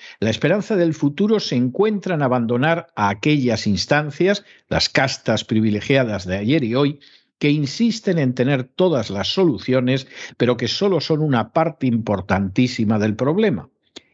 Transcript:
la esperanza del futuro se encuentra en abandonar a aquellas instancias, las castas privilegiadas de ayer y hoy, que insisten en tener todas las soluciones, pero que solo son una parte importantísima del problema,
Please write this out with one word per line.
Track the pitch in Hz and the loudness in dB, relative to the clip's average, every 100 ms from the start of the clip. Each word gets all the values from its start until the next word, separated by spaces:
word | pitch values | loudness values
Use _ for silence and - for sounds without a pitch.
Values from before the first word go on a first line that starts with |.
| - - | -18 -4
la | 107 | -2
esperanza | 107 147 202 - 208 | 0 0 0 0 0
del | 170 151 | 0 0
futuro | 143 147 208 214 | -2 0 0 0
se | - 131 | 0 0
encuentra | 127 127 208 208 185 160 | 0 0 0 0 -2 0
en | |
abandonar | 135 127 117 120 147 165 165 - | 0 0 0 0 0 0 -4 -4
a | 104 | -2
aquellas | 101 151 147 123 110 107 | 0 0 2 2 0 0
instancias, | 95 - 147 151 - 180 202 - - - | -2 0 0 0 0 0 0 -4 -20 -4
las | 78 - | -2 0
castas | - 135 - - 110 - | 0 -2 -2 -2 -2 0
privilegiadas | 110 110 104 - 135 120 101 90 | 0 0 -2 0 0 2 -4 -4
de | 92 | -4
ayer | 104 160 | 0 0
y | 117 | 0
hoy, | 120 143 147 - _ _ - | 0 -2 -2 -16 _ _ -4
que | 147 | 0
insisten | 151 143 - 233 - - 170 | 0 -2 0 -2 0 -2 0
en | 131 | 0
tener | 123 127 139 | 2 0 0
todas | 127 - 185 143 104 | -2 0 2 2 -2
las | 98 98 | -4 -4
soluciones, | - 175 104 - 127 123 131 131 - - - | 0 2 0 0 0 2 -2 -4 -18 -14 -2
pero | 120 120 | 0 0
que | 120 | -2
solo | - 202 170 | -2 0 0
son | - 156 | 0 0
una | 156 123 110 | 2 0 0
parte | - 165 156 131 | 0 0 0 0
importantísima | 117 113 98 92 107 98 95 123 - 107 110 | 0 0 -2 0 -2 0 0 0 0 0 2
del | 107 104 | 0 0
problema, | 127 175 220 107 - _ _ - _ | 0 2 0 0 -6 _ _ -20 _